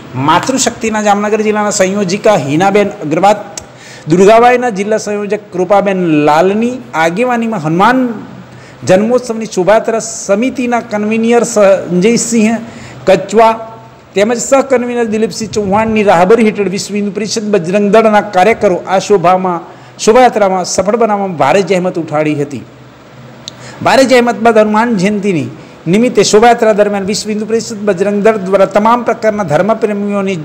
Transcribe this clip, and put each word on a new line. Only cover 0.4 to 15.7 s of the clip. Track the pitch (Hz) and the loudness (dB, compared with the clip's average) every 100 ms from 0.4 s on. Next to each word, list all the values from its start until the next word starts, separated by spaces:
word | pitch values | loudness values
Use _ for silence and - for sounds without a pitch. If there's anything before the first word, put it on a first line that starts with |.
| - - 139 - 220 214 | 0 -2 -4 -4 -4 -2
જામનગર | 208 202 208 208 | 0 0 0 -2
જિલ્લાના | 214 208 208 | 0 -2 -2
સંયોજિકા | - 190 196 196 214 214 196 | 0 0 0 -4 0 0 0
હિનાબેન | 139 151 196 208 202 | 0 0 2 2 0
અગ્રવાલ, | - 156 156 196 214 - - - - - - 151 | -4 -6 0 2 0 -4 -16 -18 -20 -20 -14 0
દુર્ગાબાઈના | 175 196 226 240 247 247 | 4 6 6 6 2 0
જિલ્લા | 190 202 214 | -4 -2 -4
સંયોજક | 208 208 202 208 - | -4 -6 -4 -6 -6
કૃપાબેન | 180 180 202 196 190 175 | -4 2 2 2 0 0
લાલની | 151 147 151 190 208 240 254 - | 2 2 2 2 0 -2 -4 -8
આગેવાનીમાં | 160 165 180 247 233 226 214 | -2 -2 0 -2 -2 -2 -4
હનુમાન | 156 170 214 254 247 208 180 - - - - - 123 | -2 2 2 2 -2 -6 -14 -18 -20 -20 -20 -8 2
જન્મોત્સવની | 190 220 247 247 220 220 | 2 2 0 -2 -6 -6
શોભાયાત્રા | - 180 220 226 226 | -2 2 2 0 -4
સમિતિના | 208 - - 202 254 262 240 233 | -6 -8 -4 -2 -2 -2 -2 -4
કન્વીનર | 233 208 214 220 226 233 | -4 -4 -2 -2 2 2
સંજયસિંહ | 226 214 196 185 - 180 185 233 - 233 214 226 - - - - - | 2 2 4 2 0 0 2 2 0 0 0 0 -6 -16 -18 -4 0
કચવા | 190 - 208 226 226 - - - - - 190 | 0 2 2 4 2 -8 -18 -20 -20 -6 -2
તેમજ | 214 233 | 0 -2
સહકન્વીનર | - 269 262 247 247 240 | 0 0 2 -2 -2 -4
દિલીપસિંહ | 233 220 226 - 220 | -2 -2 -4 -4 -6
ચૌહાણની | 208 202 | -4 -2